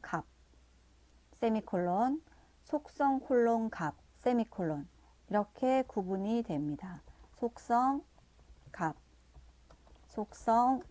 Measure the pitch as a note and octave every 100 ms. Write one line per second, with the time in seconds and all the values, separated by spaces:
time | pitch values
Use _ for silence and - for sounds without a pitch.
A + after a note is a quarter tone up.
0 | - E3 - _ _ - _ _ _ _
1 | _ _ _ - A#3 A3 G#3+ F3+ F3 F#3
2 | C4 D#4 - - - _ - D4+ - -
3 | C#4 C4 - B3 A#3 A#3 A3+ - D#3+ -
4 | - - B3 A#3+ A3 - E3 D3 F3 -
5 | - _ - G#3 G#3 - C4 C4 C4 G#3+
6 | F#3 F#3+ G3+ A#3 A3+ D3 D3 C#3+ F#3 E3
7 | - - - - A#3 - - A#3+ C4 C#4+
8 | - - - - - - - - E3 -
9 | - - - - - _ - - - -
10 | - - G#3 - - A3+ B3 C4 -